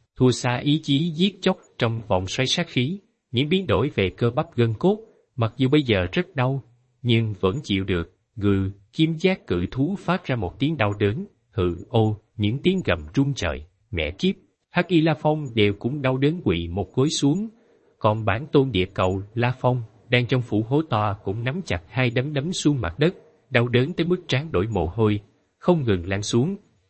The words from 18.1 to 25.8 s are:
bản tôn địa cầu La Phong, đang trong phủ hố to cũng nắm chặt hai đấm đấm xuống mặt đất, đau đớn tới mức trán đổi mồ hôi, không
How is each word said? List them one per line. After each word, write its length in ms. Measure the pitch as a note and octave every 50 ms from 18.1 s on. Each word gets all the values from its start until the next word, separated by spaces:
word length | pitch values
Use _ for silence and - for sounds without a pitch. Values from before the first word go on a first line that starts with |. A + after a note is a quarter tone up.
| G#2+ A2+ G#2+
bản 220 | G2+ F#2+ A#2 D3 -
tôn 200 | - D3 C3+ C3+
địa 140 | G#2+ F#2 F2+ - -
cầu 280 | - F#2+ F#2 F#2+ F#2+ G2 - -
La 200 | A2+ A#2 B2 B2+ -
Phong, 220 | - B2+ B2+ B2+ A2+ - _ _ _ -
đang 180 | B2 B2 B2
trong 160 | A2+ C3+ B2+
phủ 200 | A#2 - A2 G#2 A2 A2+
hố 140 | C#3 D3+ D#3+ -
to 260 | - G#2+ G#2 G#2 G#2+ - -
cũng 200 | - G2 A2+ A#2
nắm 160 | B2+ C#3+ F#3+ F3
chặt 180 | - F#2 F2 - -
hai 220 | - C3 B2+ A#2+
đấm 220 | A#2 B2+ B2+ D3+
đấm 200 | D3+ C#3+ C3 F3
xuống 280 | F3+ - - D3+ D3 C3
mặt 180 | G#2 E2+ D#2+ -
đất, 160 | D3 F3 - - - - _ _ _ -
đau 180 | C3 A#2+ A#2+ B2
đớn 240 | A#2 A#2+ B2+ D3+
tới 140 | F3+ - E3
mức 140 | F3 F3+ F3+ E3+ -
trán 240 | - C3 D#3 E3
đổi 140 | - F2+ G2
mồ 200 | A2+ A2 F#2+ D#2+
hôi, 340 | D#2+ E2+ A#2 A2 G#2+ G#2 G#2 - _ _ _ _ _ _ _
không 260 | - - F3+ D#3+